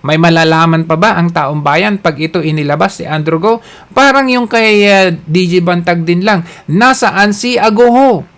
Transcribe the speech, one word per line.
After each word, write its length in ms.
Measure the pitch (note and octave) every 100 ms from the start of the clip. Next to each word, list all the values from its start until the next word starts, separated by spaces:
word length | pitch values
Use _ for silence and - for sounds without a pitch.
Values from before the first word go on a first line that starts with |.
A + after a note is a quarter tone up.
| C#3+
May 160 | D#3+
malalaman 640 | E3+ E3 D#3+ D#3+ E3 E3 E3
pa 80 |
ba 240 | D#3+ G#3+ F#3
ang 160 | E3+
taong 320 | E3+ C#3 D3+ D3
bayan 320 | D3+ G#3 G3
pag 160 | F3
ito 240 | D3 D#3+ F3
inilabas 640 | D#3 D#3 C#3+ D3 G3 -
si 20 |
Andrew 380 | - D#3 D#3 D#3+
Go? 160 | G3+ A3+ - - -
Parang 400 | C4 C#4 C4+ C4
yung 160 | B3 A#3
kay, 400 | A#3 A3 G#3 G3+
ah, 240 | G3 F#3+
D 240 | E3 - E3+ F3+
J 160 | F3+ E3+
Bantag 400 | F3 E3+ F3 E3
din 160 | F3
lang, 240 | G3+ G3 E3+ - -
"Nasaan 640 | E3 B3 C4 A3 F3 G#3
si 240 | G#3 A#3+ A#3+
Agoho?" 640 | A3 G#3 A#3+ A#3+ C4+ F#3 -